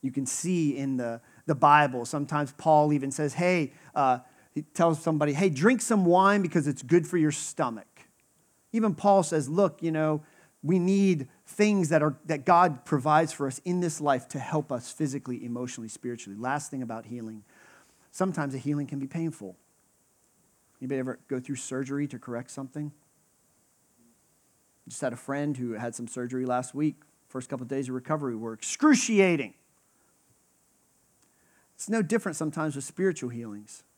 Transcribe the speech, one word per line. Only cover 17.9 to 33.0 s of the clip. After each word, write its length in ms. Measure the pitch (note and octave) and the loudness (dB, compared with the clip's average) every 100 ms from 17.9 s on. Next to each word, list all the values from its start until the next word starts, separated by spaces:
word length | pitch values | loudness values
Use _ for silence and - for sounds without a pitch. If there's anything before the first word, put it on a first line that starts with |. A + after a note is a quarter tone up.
| _ _ | _ _
sometimes 420 | - F#3 E3+ C#3+ | -2 0 0 -4
a 40 | C3 | -4
healing 280 | C3 D3 C#3 | -4 -4 -4
can 140 | C#3+ | -8
be 80 | C3+ | -8
painful. 480 | E3 E3 D3+ G2 F2+ _ _ _ _ _ _ _ _ _ _ _ _ | -4 -6 -6 -14 -16 _ _ _ _ _ _ _ _ _ _ _ _
Anybody 200 | C3 C3+ | -6 -4
ever 180 | B2+ B2 _ | -4 -8 _
go 120 | C3 | -8
through 160 | B2+ C3+ | -6 -10
surgery 500 | - C3 C3 C#3+ C#3+ | -6 -6 -4 -4 -4
to 120 | B2+ | -8
correct 320 | - A#2+ B2 | -10 -10 -10
something? 420 | - C3+ D3+ D3+ C#3+ _ _ _ _ _ _ _ _ _ _ _ _ _ _ _ _ _ _ - | -12 -12 -8 -10 -12 _ _ _ _ _ _ _ _ _ _ _ _ _ _ _ _ _ _ -18
Just 140 | - | -6
had 100 | C3 | -6
a 40 | A#2+ | -6
friend 380 | - C#3 D3 | -8 -4 -4
who 180 | C3 B2 | -4 -6
had 220 | A2 A#2+ | -6 -8
some 140 | A2+ A#2 | -8 -12
surgery 380 | - B2 B2+ B2+ | -8 -6 -4 -2
last 280 | B2 B2+ | -2 -4
week. 280 | C#3 D3+ - _ _ _ | -2 -4 -4 _ _ _
First 200 | C3 B2+ | -12 -10
couple 140 | C3 | -10
of 60 | A#2+ | -6
days 200 | C3+ B2+ | -6 -6
of 60 | |
recovery 400 | B2+ B2 D3+ C#3 | -8 -4 -4 -2
were 180 | A2+ A2+ | -6 -8
excruciating. 1000 | A2+ - - D4+ C4 - G#3+ F#3+ E3 A#2 _ _ _ _ _ _ _ _ _ _ _ _ _ _ _ _ _ _ _ _ _ _ _ | -10 -10 2 6 6 4 4 4 4 -2 _ _ _ _ _ _ _ _ _ _ _ _ _ _ _ _ _ _ _ _ _ _ _
It's 120 | - | -4
no 140 | A3+ | -2
different 320 | F3 A3+ G3 | 2 0 -2
sometimes 400 | D#3 D#3 D3 D#3 | -4 -4 -2 -4
with 100 | C3+ | -4
spiritual 460 | C3 - | -10 -2